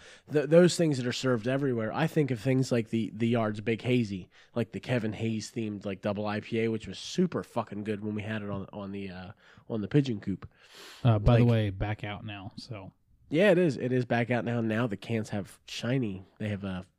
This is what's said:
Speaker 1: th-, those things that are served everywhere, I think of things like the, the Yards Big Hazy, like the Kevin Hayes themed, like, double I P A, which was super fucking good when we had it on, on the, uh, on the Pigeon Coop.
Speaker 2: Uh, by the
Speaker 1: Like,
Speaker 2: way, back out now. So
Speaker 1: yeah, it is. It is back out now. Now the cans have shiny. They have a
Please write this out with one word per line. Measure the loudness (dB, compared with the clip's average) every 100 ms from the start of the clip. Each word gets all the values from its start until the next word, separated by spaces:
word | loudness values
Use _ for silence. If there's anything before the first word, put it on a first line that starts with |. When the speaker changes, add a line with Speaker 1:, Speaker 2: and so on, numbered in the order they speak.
| -20 -20 -2
Speaker 1:
th-, | 0 6
those | 8 8 6
things | 2 2
that | -2
are |
served | -2 0 0 0
everywhere, | 0 0 0 -2
I | 0 0
think | 2 0
of | 0
things | 2 2 2
like | 0 0
the, | -2 -2
the | 0 2
Yards | 2 0 -2
Big | -2 -2
Hazy, | 2 2 2 -4 -10 -20 -8 -4
like | -4
the | -6
Kevin | -2 -2 -2
Hayes | -4 -4 -4 -6
themed, | -6 -6 -6 -8
like, | -4
double | -4 -2 -4
I | -4
P | -2 -2
A, | 0
which | -2 -6
was | -12
super | -4 0 0 -2
fucking | -4 -6 -6 -6
good | -6 -4
when | -4 -4
we |
had | -4 -6
it | -6
on, | -6 -8
on | -10 -10
the, | -8 -10
uh, | -12 -14 -18 -20 -20 -8
on | -6
the | 0
Pigeon | 2 2 -2
Coop. | -4 -6 -8 _ -20 -20 -20 0
Speaker 2:
Uh, | 4 6
by | 6 6
the |
Speaker 1:
Like, | 6
Speaker 2:
way, | 4 0
back | -4 -6 -6
out | -8 -10 -10
now. | -12 -12 -14
So | -14 -14 -14 -20 _ _ -4
Speaker 1:
yeah, | 2 6
it | 6
is. | 4 2
It | 0
is | 0 2
back | 0 2
out | 0
now. | 0 0
Now | 0 0 0
the | -4
cans | -4 -4 -2
have | -6 -6 -14 -14
shiny. | -6 -2 0 -2 -6 -12 -8
They | -6
have | -4
a | -6 -8 -10